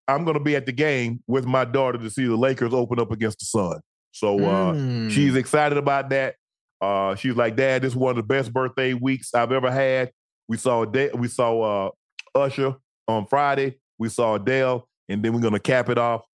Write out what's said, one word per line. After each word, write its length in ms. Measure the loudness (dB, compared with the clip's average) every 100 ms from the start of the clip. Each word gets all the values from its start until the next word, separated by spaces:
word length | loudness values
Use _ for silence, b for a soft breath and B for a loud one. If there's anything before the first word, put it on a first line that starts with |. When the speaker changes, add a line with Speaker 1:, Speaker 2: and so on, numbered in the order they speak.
| -2
Speaker 1:
I'm 180 | -2 0
gonna 140 | -2
be 140 | 0 -2
at 100 | -2
the 60 |
game 500 | -2 0 0 -2 -4 -2
with 180 | -2 0
my 180 | 0 0
daughter 320 | 0 0 -2
to 100 | -6
see 160 | -4 0
the 100 | 2
Lakers 380 | 2 0 0
open 260 | 0 0 0
up 120 | -2
against 280 | -2 -4 -4
the 60 | -4
Sun. 340 | -2 -2 -4 -12 _ _
So, 280 | -4 0 2
uh, 340 | 2 2 2
Speaker 2:
Mm. 380 | 0 -2 -2 0
Speaker 1:
she's 240 | 2 4 2
excited 420 | 2 2 2 2
about 320 | 2 0 0
that. 260 | 0 -2 -6 _ _ _ -4
Uh, 340 | 0 2 0 0
she's 200 | -2 2
like, 200 | 2 2
"Dad, 260 | 2 2
this 120 | 0
is 40 | 0
one 140 | 0
of 40 | 0
the 60 |
best 280 | 0 -2 0
birthday 400 | -2 -4 -2 -2
weeks 400 | -2 -2 -2 -2
I've 180 | 0 2
ever 200 | 2 0
had." 400 | 0 0 0 -2 _ _ _ -8
We 100 | -4
saw 260 | 0 0
Ade-, 320 | 0 0 0 -2
we 120 | -4
saw, 600 | 0 0 2 0 0 -4
uh, 20 | -8 _ -20 -2 0
Usher 380 | 0 0 -2 -4 _ _ -4
on 180 | -4 0
Friday. 520 | 0 2 0 -2 -4 _ -6
We 120 | -6
saw 260 | 0 0 0
Adele, 520 | 0 0 2 -2 -6 _ -8
and 140 | -2
then 100 | 0
we're 80 | 0
gonna 180 | 0 0
cap 300 | 2 0 2
it 80 | 0
off 260 | 0 -2 -6